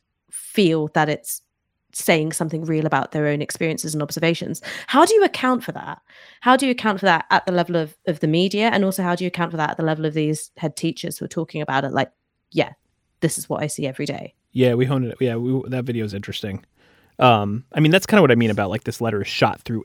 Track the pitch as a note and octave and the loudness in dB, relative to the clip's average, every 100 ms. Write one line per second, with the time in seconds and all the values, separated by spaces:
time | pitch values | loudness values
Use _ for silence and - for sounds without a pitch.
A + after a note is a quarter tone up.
0 | _ _ _ - - - F3 D#3+ D3+ D#3+ | _ _ _ -18 -4 2 2 2 0 0
1 | D3+ D3 - - - _ _ _ _ - | 0 -2 -6 -12 -14 _ _ _ _ -4
2 | - E3 D#3 - D#3+ D#3+ D#3+ D#3 D#3 C#3+ | 2 2 0 -4 -4 -4 -2 0 0 0
3 | - D#3 D3 D3 - - E3 D3+ D#3 D3+ | -2 -2 0 -2 -4 -4 -4 -4 -6 -6
4 | D3 D#3 E3 E3 - D#3+ - - - C4 | -6 -2 0 0 -4 -8 -10 -14 0 4
5 | F#4 A4 F#4+ - B3+ B3 - - - D#3+ | 6 6 4 2 0 0 -4 -10 -12 -14
6 | _ - - - B3 C4 C4+ B3 A3 F#3+ | _ -20 -20 -2 4 6 6 2 0 2
7 | G3 D#3+ - F3+ - F3 E3+ E3+ D#3 - | 4 2 4 2 4 0 2 0 -2 -4
8 | - D3+ D#3 E3 F#3+ G3+ A3+ G#3 F#3+ F#3 | -6 -2 2 2 2 2 2 4 2 0
9 | F3+ F3 F3+ F3 E3+ E3 D3+ - D#3+ D#3 | -2 0 -2 -2 -4 -2 -2 0 -2 0
10 | D#3 D#3 D3+ D#3 - - D#3 - E3 - | -2 0 0 -2 -6 -8 -8 -4 -6 -6
11 | E3+ - - - - D#3 D3 C3+ C3+ C3+ | -10 -10 -8 -8 -8 -8 -2 -2 0 -2
12 | B2+ _ _ _ _ D#3+ - - _ _ | -2 _ _ _ _ -2 -2 -6 _ _
13 | _ _ E3 - - - D3+ - C#3 C3+ | _ _ -4 -4 -6 -6 -6 -6 -8 -6
14 | D3 - - _ _ B2+ B2+ A#2+ B2+ C3+ | -8 -8 -12 _ _ 0 2 4 2 0
15 | A#2+ - B2 A2+ A#2+ C3 - B2+ B2 A#2+ | -2 -2 -2 -2 -2 -2 -4 -6 -4 -4
16 | G#2+ G2 G2+ - G#2 G2 - _ _ _ | -4 -6 -10 -10 -8 -10 -12 _ _ _
17 | _ - B2+ A2 G2+ A2+ - D3+ D#3 F#3 | _ 2 4 4 2 -4 -4 2 4 4
18 | - G#3+ C#3+ A#2 A2+ G#2 G2 G#2+ - - | 4 6 6 6 4 0 -2 -4 -6 -4
19 | A#2 G#2 - - G#2+ - - A2+ | -4 -2 -4 0 0 0 -6 -8